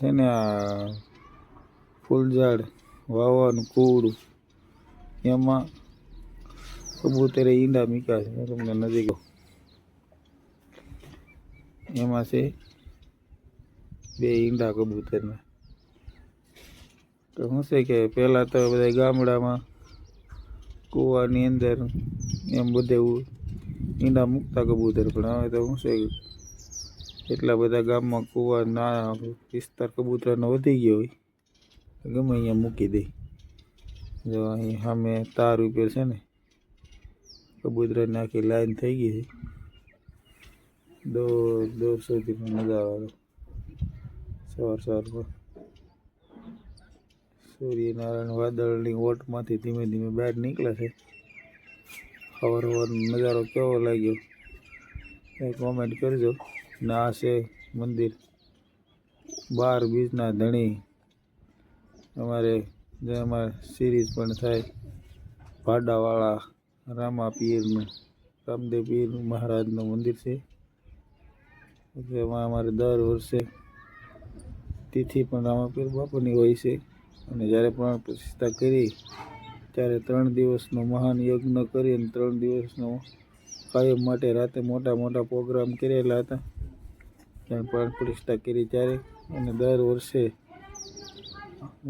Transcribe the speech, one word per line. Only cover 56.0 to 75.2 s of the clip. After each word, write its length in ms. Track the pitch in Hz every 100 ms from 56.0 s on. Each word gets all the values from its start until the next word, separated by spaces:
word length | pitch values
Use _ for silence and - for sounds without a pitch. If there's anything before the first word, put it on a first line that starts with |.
કરજો. 320 | 131 131 117 131 - - - - 113
ને 80 |
આ 160 | 117 120 113
છે 140 | 123 123 113 - - 120
મંદિર, 340 | 120 117 117 110 _ _ _ _ _ _ _ _ _ _ - - - 120
બાર 260 | 123 123 117
બીજના 400 | 117 123 123 117 104
ધણી, 340 | 110 120 113 104 - _ _ _ _ _ _ _ _ _ _ - - -
અમારે 340 | 120 117 117 113 107 - _ -
જે 100 | 120 120
અમારે 260 | 120 117 113 110 -
સિરીઝ 380 | - 127 120 110
પણ 180 | 110 113 110
થાય, 220 | 123 117 113 - - - - - - - - -
ભાડાવાળા 760 | - 117 120 113 113 113 110 107 - _ _ _ -
રામા 440 | 120 120 120 113 110
પીરનું, 500 | 113 117 110 107 101 - - _ _ _ -
રામદેવ 360 | 120 123 117 117
પીર 220 | 120 120 120 117
મહારાજનું 560 | 117 120 113 110 110 110
મંદિર 260 | 110 117 113
છે. 120 | - 135 - _ _ _ - - _ _ - _ _ - - _ _ 139 123
જેમાં 340 | 123 117 117 117
અમારે 240 | 117 113 110
દર 220 | 120 120 117
વર્ષે 320 | 117 - 123 117 - - - - - - - - - - - - - -
તિથિ 300 | 131 123 135